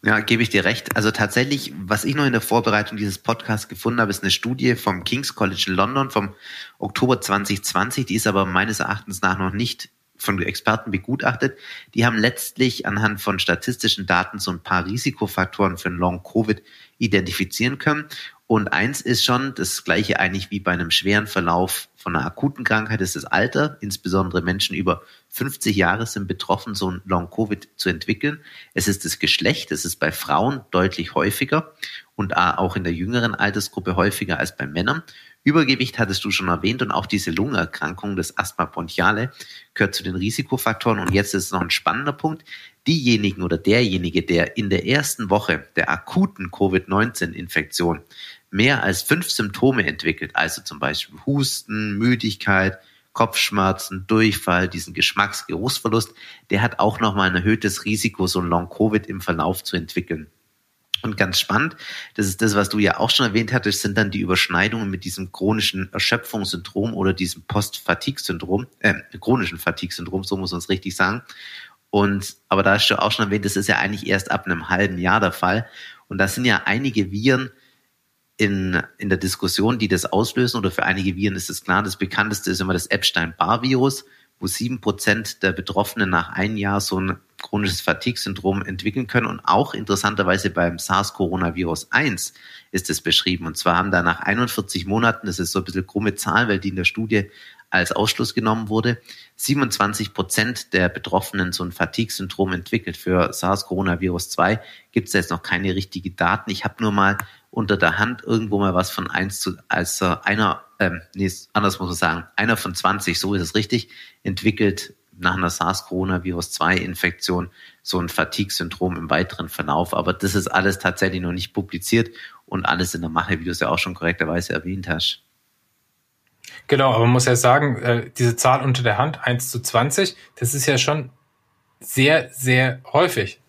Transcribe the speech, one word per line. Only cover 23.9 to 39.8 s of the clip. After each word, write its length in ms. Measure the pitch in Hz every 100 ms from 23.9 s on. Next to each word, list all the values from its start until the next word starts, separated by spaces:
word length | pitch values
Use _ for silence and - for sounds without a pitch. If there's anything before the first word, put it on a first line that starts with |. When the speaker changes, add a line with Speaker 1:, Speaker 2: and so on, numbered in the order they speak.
| 98 92 95 92 90
Speaker 1:
Menschen 360 | 85 95 - 87
über 260 | 90 85 - - _
fünfzig 460 | - 135 135 120
Jahre 320 | 98 87 101 113
sind 220 | 104 95
betroffen, 480 | 98 - 98 - 98
so 160 | 95
ein 100 | 90
Long-Covid 640 | 95 90 87 - 107 101 -
zu 140 | - 92
entwickeln. 520 | 80 - 110 143 147 - - -
Es 140 | - 101
ist 180 | 95
das 140 | 85 -
Geschlecht, 540 | - - - - -
es 120 | 73
ist 120 | 85 -
bei 160 | 80
Frauen 480 | - - 73 117 139 -
deutlich 460 | 92 92 92 82 -
häufiger 560 | 92 - - 156 160 _ - - -
und 220 | - 98 -
auch 400 | 87 - 95 107
in 80 |
der 100 | 87
jüngeren 400 | 82 92 120 117
Altersgruppe 600 | 101 101 104 - - 92 87
häufiger 420 | 98 - 95 82
als 180 | 82 -
bei 120 | 69
Männern. 340 | 78 101 160 - - - _
Übergewicht 560 | - 151 135 123 127 -
hattest 260 | 104 95
du 60 | 104
schon 180 | 95 95
erwähnt 340 | 85 101 123
und 80 | 127
auch 160 | - 98
diese 240 | - -
Lungenerkrankung, 840 | 80 160 113 82 - 76 87 101 95
das 200 | 82 -
Asthma 280 | 92 -
bronchiale, 680 | 85 - 82 - 90 107 127 - - - -
gehört 200 | -